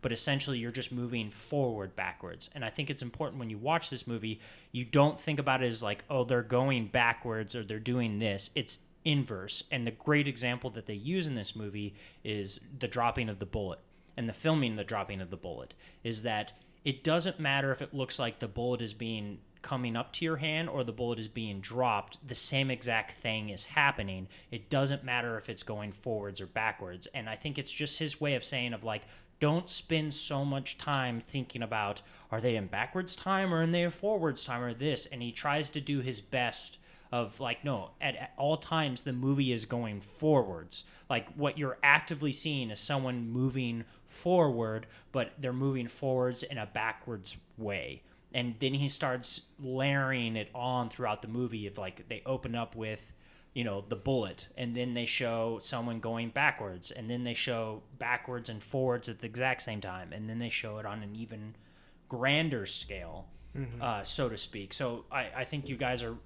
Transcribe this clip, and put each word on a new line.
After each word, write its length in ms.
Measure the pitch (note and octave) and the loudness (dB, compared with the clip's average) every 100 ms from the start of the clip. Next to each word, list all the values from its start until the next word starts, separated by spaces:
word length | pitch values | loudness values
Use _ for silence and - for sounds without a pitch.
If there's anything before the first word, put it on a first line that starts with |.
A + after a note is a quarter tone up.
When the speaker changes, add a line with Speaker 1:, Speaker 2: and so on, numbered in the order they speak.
Speaker 1:
But 120 | B2+ | 0
essentially, 460 | A2+ - C#3 C#3 B2+ | 2 4 4 2 0
you're 140 | A#2 | -2
just 180 | A#2+ A#2+ | -2 -4
moving 400 | B2+ A#2+ A#2+ G#2+ | -2 -2 -2 -4
forward 640 | - - D3 C3 A2 F#2+ | -8 -2 2 2 0 -4
backwards. 540 | - F2+ F2 F2 E2+ - | -4 -4 -4 -10 -10 -10
And 100 | D3 | -6
I 60 | A2+ | -6
think 180 | - C#3 | -4 -4
it's 140 | C#3 | -4
important 360 | B2 - D3 G#2 | -6 -4 -4 -4
when 120 | A#2 | -6
you 80 | G#2+ | -4
watch 320 | B2 E3 - | 2 2 0
this 160 | B2+ - | -6 -4
movie, 340 | A#2 A2 G#2+ - - - | -2 -2 -4 -8 -20 -8
you 120 | B2 A#2+ | -6 4
don't 340 | C#3+ D3 - | 8 8 6
think 180 | - D3 | -2 0
about 240 | C#3 C3 | 4 4
it 40 | B2+ | 4
as 160 | A2+ | 2
like, 220 | A2 G#2+ - | 0 -2 0
"Oh, 160 | C#3 | 0
they're 180 | B2 B2 | 4 2
going 440 | A2+ B2 C3+ B2+ G#2+ | 4 4 4 2 2
backwards 680 | B2 A#2 A#2 B2 A2 G#2+ | 4 4 4 0 -4 -4
or 80 | B2 | -6
they're 160 | G2+ A2 | -4 -4
doing 400 | A2 B2 A#2 G#2 | 0 2 2 2
this." 320 | A2 G2 - | 0 2 0
It's 240 | - A#2+ - - - | -2 -2 -2 -4 -4
inverse. 580 | D#3+ C#3+ B2+ G2+ G2 - - | 2 2 2 -4 -4 -4 -2
And 160 | C3 A#2 | -2 -2
the 60 | |
great 340 | A2+ - D3 C#3+ | -2 2 4 4
example 420 | A#2+ B2 A#2+ C3+ | 0 0 0 -4
that 160 | A2 G#2 | -6 -8
they 80 | |
use 340 | G#2 A#2 F#3+ D#3+ | -6 -2 0 0
in 80 | B2 | -2
this 180 | G2+ | -4
movie 400 | A2+ G#2 G#2 G#2 F#2+ - - | -4 -6 -4 -6 -8 -20 -10
is 340 | G#2+ G#2+ F#2+ - - C#3 | -4 -2 -2 -4 -6 -6
the 120 | B2 | -2
dropping 400 | B2+ A#2 A2+ A2+ | 2 2 4 -2
of 100 | G2+ | -2
the 80 | G2 | -4
bullet 320 | A2 G2 E2 - - - - | -2 -2 -6 -12 -20 -16 -6
and 120 | A#2 | -4
the 40 | |
filming 420 | G#2+ D#3+ D#3+ B2+ | -2 2 4 4
the 80 | G#2+ | 0
dropping 380 | G2 G#2+ F#2+ G2 | -2 -2 -2 -4
of 100 | F2+ | -6
the 60 | F2+ | -8
bullet, 380 | F2+ C2+ B1+ - - - | -8 -8 -10 -16 -20 -8
is 200 | A#2 A2+ | -4 -2
that 280 | A2+ G#2+ G#2+ - - - | 0 0 -2 -8 -20 -6
it 200 | D3 C3 | -2 0
doesn't 340 | D#3+ E3 E3+ F3+ | 2 4 2 0
matter 320 | D3 C#3 C3+ | 2 2 2
if 100 | C3 | 0
it 140 | C#3+ | -4
looks 240 | C#3 B2+ - | -4 -4 0
like 220 | A#2 - | -2 -2
the 80 | A2 | -6
bullet 340 | G2 A#2+ B2 | -2 0 0
is 120 | A2+ | -2
being, 440 | G#2+ A#2 A2 G#2 G2 - - | -4 -4 -4 -4 -10 -14 -18
coming 320 | - C3 B2 | -6 -2 0
up 180 | A2+ A#2+ | -2 -2
to 100 | - | -2
your 140 | E3 D#3+ | -2 0
hand 300 | D#3 D#3 E3 | 0 0 0
or 140 | C#3+ | -2
the 80 | A#2+ | -2
bullet 300 | A2+ A#2+ A2+ | -2 -2 -2
is 80 | G#2+ | -4
being 320 | A#2+ A2+ G2 | -4 -4 -4
dropped, 680 | G2 A#2 B2 G#2 - - C#3 | -4 0 2 2 -2 -12 -4
the 80 | |
same 340 | B2 - C#3 C3+ | 2 4 4 2
exact 440 | B2 A#2+ A2+ G#2+ | 0 2 0 0
thing 360 | - A#2 A2 G#2+ | -4 -2 -2 -2
is 120 | G2 | -4
happening. 640 | - - C#3+ C#3 G2 F#2 F#2 - - | 0 4 4 2 -4 -4 -8 -12 -12
It 180 | A#2 G#2 | -12 0
doesn't 360 | C#3+ C3+ C#3 | 2 4 0
matter 320 | C3 B2 A#2+ A2+ | 0 -2 0 -4
if 120 | - | -6
it's 140 | A2 | -6
going 300 | - G#2+ G#2 | -4 -4 -6
forwards 480 | F#2+ - A2 G2+ F#2+ | -6 -4 -4 -4 -8
or 60 | F#2+ | -4
backwards. 600 | - A2 G2+ F#2 F2+ - | 0 0 -2 -8 -10 -8
And 140 | - A2 | -8 -6
I 80 | A2 | -6
think 220 | D#3 C#3 | -4 -4
it's 120 | C#3 | -4
just 280 | - D3+ - | -2 0 0
his 200 | D#3 - | 0 0
way 140 | D3 | 2
of 100 | C3 | 2
saying 280 | - C3 B2 | 2 0 -2
of, 100 | A#2 | -2
like, 200 | A2+ G#2+ - - - - | -4 -4 -6 -20 -20 2
don't 320 | D3 E3 F3 | 4 4 4
spend 440 | - - D#3+ D3+ | 0 4 2 2
so 300 | C#3+ - C#3 | 2 2 2
much 340 | C#3+ C#3 C3+ - | 2 0 -2 -4
time 420 | - C#3 B2+ A#2 | 0 2 2 -2
thinking 420 | - C#3 B2+ A#2 | -4 -4 -4 -4
about, 400 | A2+ A2 G2+ G#2 - - - | -2 2 0 -2 -8 -20 -4
are 80 | A2 | 2
they 160 | A#2+ A2+ | 4 2
in 100 | F#2+ | 0
backwards 480 | G2 B2 F#3 F3 | 0 0 0 -4
time 400 | - - F#3+ F#3+ | -4 0 2 4
or 80 | E3 | 4
in 80 | E3 | 4
their 220 | F3 F3 | 4 2
forwards 520 | - G3+ G#3+ E3 C3 | 2 0 2 2 0
time 200 | - A#2+ | -2 -2
or 100 | B2 | -2
this? 320 | A#2 C#3+ C3 - | 0 0 0 0
And 160 | B2+ | -2
he 80 | A#2+ | -4
tries 400 | A2+ D3 D3 D3+ | -2 0 2 2
to 100 | D3+ | -2
do 200 | C#3+ C#3+ | 0 0
his 200 | B2+ A2+ | 0 -4
best 580 | G#2 C3 A#2+ - - - - - - | -2 2 2 2 -2 -4 -20 -20 -4
of, 260 | B2 A2+ - | -2 -2 -2
like, 260 | C3 A#2+ | -4 -2
no, 260 | C#3+ B2 F#2 - | 0 -2 -4 -4
at, 160 | C#3+ B2+ | -4 -4
at 160 | - - | -8 0
all 200 | C#3+ D#3 | 2 2
times 460 | - D#3+ D3+ B2 | 2 2 2 0
the 100 | - | -2
movie 400 | B2 C3+ C#3 C3 | 0 2 4 4
is 120 | A#2+ | 2
going 360 | A2 A#2+ A2+ G2+ | 0 -2 -2 -4
forwards. 840 | - - D#3 D3 G#2 F2 D#2+ - - - - | -8 0 6 6 6 -2 -6 -8 -10 -20 0
Like, 200 | A#2+ - | 0 0
what 220 | - C#3+ D3+ | 0 0 2
you're 220 | C#3 B2 | -2 6
actively 500 | C#3+ D3 - D3+ D3 | 8 8 6 -2 0
seeing 360 | C3 D#3+ C#3+ A#2 | 2 0 0 -2
is 100 | G#2 | 0
someone 500 | - C#3+ C3 B2 A#2 | 2 2 0 -2 -2
moving 540 | A#2+ C3 C3 B2 A#2 A2+ - - | 2 2 2 0 -2 -6 -14 -20
forward, 840 | - F3 F3+ D#3 A#2 A2+ A2 A2+ - - | -4 4 8 8 6 0 0 -6 -18 -4
but 180 | C3+ A#2 - | 0 0 -2
they're 140 | C3+ | -2
moving 340 | B2+ C#3 C3+ A#2+ | 2 2 2 -2
forwards 560 | - C3+ B2+ B2+ B2 | -2 2 4 4 0
in 160 | - A#2 | -4 -6
a 80 | G#2+ | -4
backwards 680 | A#2 A2+ - - A2 F2+ - - - | 0 0 -2 -6 -6 -4 -6 -12 -8
way. 460 | A2 G2 B1+ C2+ - - - | -4 -2 -4 -8 -14 -20 -6
And 220 | B2+ B2 A2 | -2 -2 0
then 160 | C3+ | 0
he 140 | C#3 C#3 | 2 2
starts 540 | - C#3+ B2+ B2 - - - | 2 2 0 -2 -4 -4 -10
layering 720 | C3+ B2+ C#3 C#3 C3+ C3 A#2 | -4 0 2 4 2 2 0
it 160 | A2+ G#2 | -2 -4
on 380 | B2+ B2 B2+ A#2+ | -4 0 0 0
throughout 320 | - B2 G#2 | -2 -2 0
the 60 | A2 | -2
movie 400 | A#2 B2 A2 G2+ | -2 -2 -2 -6
of, 100 | G2+ | -6
like, 300 | F#2+ - - | -8 -8 -10
they 140 | A2+ - | -8 -2
open 300 | C3 A#2+ A#2 | -4 -2 -2
up 180 | A#2 | -4
with, 380 | A2+ A2 G#2+ - - - - - | -4 -6 -6 -10 -20 -20 -20 -10
you 80 | - | -4
know, 220 | A#2+ G2 G#2 | -2 -2 -4
the 80 | A2 | -4
bullet, 520 | C#3 C3 G2+ E2 - - | 2 2 2 -4 -14 -6
and 180 | A#2+ | -4
then 200 | A#2+ B2 | -2 -2
they 120 | A#2+ A#2 | 0 0
show 540 | - A#2+ A2+ A2+ A2+ | 0 2 2 0 0
someone 380 | - B2+ A#2 A2+ | -2 -2 -2 -2
going 300 | A2 A#2 A#2 | -2 -2 -2
backwards, 600 | C3+ D3 C#3+ G2+ F2+ - | 4 4 2 -6 -6 -6
and 180 | - A2+ | -6 -4
then 140 | B2 | -2
they 120 | B2 | -2
show 480 | A#2+ - A#2 A2 G#2+ - C3 | -2 0 0 -2 -6 -12 -6
backwards 480 | A#2 A#2+ - B2 A#2 | 0 0 0 -6 -6
and 120 | A2 | -8
forwards 480 | - C3+ C3 A#2+ A#2+ | -4 0 2 2 0
at 120 | G#2+ | -6
the 60 | A#2 | -6
exact 360 | A2 C3 B2+ | 0 0 0
same 180 | - G#2+ | -2 -4
time, 320 | F#2+ F#2 F2 | -4 -8 -8
and 160 | F2 G#2+ | -8 -6
then 100 | A2+ | -4
they 120 | A#2+ | -2
show 280 | - A2 G#2+ | -2 -4 -6
it 60 | G#2 | -6
on 180 | G#2 | -6
an 100 | G#2 | -8
even 400 | G#2+ A2+ A2 G#2+ A2 - - - - - | -8 -10 -10 -12 -14 -20 -20 -20 -20 -10
grander 580 | B2+ C3 D3 E3 B2+ F#2+ | 0 4 4 4 0 -2
scale, 600 | - - G2 E2+ D#2+ - - - - | -4 -6 -8 -8 -10 -14 -16 -12 -8
Speaker 2:
Mm-hmm. 240 | C3 A#2+ | -6 -2
Speaker 1:
uh, 220 | B2 G#2+ | -2 0
so 260 | G2 - B2+ | 0 0 0
to 80 | A2 | -2
speak. 380 | - G#2+ G2 | -4 -6 -4
So 320 | - C3 A#2 - | -2 -2 -4 -4
I, 180 | C3+ A2+ | -4 -2
I 100 | B2+ | -4
think 220 | B2+ D3+ C3+ | -4 -4 -4
you 100 | B2+ | -2
guys 260 | B2+ B2 | 0 0
are 120 | A#2+ A#2 | -2 -8